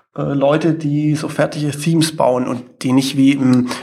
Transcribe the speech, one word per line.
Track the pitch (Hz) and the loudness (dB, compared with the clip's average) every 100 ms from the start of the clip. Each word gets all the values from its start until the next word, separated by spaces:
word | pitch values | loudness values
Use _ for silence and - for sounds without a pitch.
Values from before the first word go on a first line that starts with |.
| _ - | _ -8
äh, | |
Leute, | 147 143 139 156 160 160 | -4 0 2 2 0 -2
die | 147 147 151 147 | -2 0 0 0
so | - | -2
fertige | 151 156 160 147 | -4 -4 -2 -6
Themes | 143 156 165 156 156 | -4 0 2 0 0
bauen | 123 127 123 | 0 0 -2
und | 123 - - | -6 -10 -8
die | 131 | 0
nicht | 131 135 139 | 0 0 2
wie | 135 | 2
im, | 139 131 127 123 - | 4 2 2 0 -4